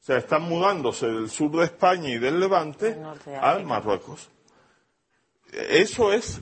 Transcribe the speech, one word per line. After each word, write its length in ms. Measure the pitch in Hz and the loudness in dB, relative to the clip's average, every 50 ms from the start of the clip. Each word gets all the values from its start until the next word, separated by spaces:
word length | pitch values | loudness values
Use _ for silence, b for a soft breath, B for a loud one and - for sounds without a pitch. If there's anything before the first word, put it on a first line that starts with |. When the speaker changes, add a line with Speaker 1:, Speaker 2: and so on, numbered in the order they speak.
Speaker 1:
O 40 | _ | _
sea, 120 | - 135 | 2 0
están 260 | 123 120 - 170 156 165 | 0 2 2 0 0 0
mudándose 640 | 170 165 170 180 196 202 175 139 120 107 - - | 0 -2 2 2 2 2 2 0 -2 -2 0 -2
del 220 | 117 113 113 110 110 | -2 -2 -2 -4 -6
sur 220 | - - 156 151 | -4 -2 -2 0
de 140 | 151 165 170 | 2 2 0
España 440 | 160 - - - 180 185 180 165 143 | 0 2 2 4 4 4 2 -2 -4
y 80 | 123 117 | -4 -2
del 200 | 117 131 151 175 | 0 0 0 2
Levante 540 | 185 190 196 180 160 156 147 - 208 220 220 | 2 2 2 2 2 0 -6 -4 -4 -4 -4
Speaker 2:
Al 100 | - 156 | -4 -10
norte 280 | 156 151 139 - - | -14 -14 -16 -14 -12
de 60 | 139 | -8
Speaker 1:
a 140 | 135 131 131 160 | 0 2 2 2
Speaker 2:
África. 160 | 196 202 160 | 2 0 -2
Speaker 1:
Marruecos. 600 | 127 107 95 107 101 92 - - - - - - _ _ _ b b b b b b b b b b b _ _ _ _ _ _ _ _ _ _ - | -4 -2 0 0 -2 -2 -2 -10 -16 -16 -18 -20 _ _ _ b b b b b b b b b b b _ _ _ _ _ _ _ _ _ _ -10
Eso 600 | 50 57 - 113 151 190 214 - - 240 202 196 | -10 -6 2 4 4 4 2 2 0 2 2 2
es, 280 | 240 233 - - - | 0 -2 -4 -10 -12